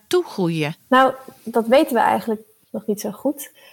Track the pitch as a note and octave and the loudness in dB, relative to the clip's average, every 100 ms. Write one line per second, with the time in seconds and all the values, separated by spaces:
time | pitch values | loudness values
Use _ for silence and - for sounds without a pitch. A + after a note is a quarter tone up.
0 | - F4+ E4+ - E3+ E3 D3 - _ C4 | -2 -2 -2 -4 -2 -2 -4 -6 _ 4
1 | C4 - - - - A#3 A3+ C4+ D#4 A#3 | 4 0 -14 -16 -4 -2 2 4 4 2
2 | - A3 A3+ G#3+ - _ _ A3 A3 G3+ | 2 0 -2 -8 -10 _ _ -8 -6 -4
3 | G#3+ F#3+ C4+ D4 - _ - | -6 -4 -4 -4 -10 _ -20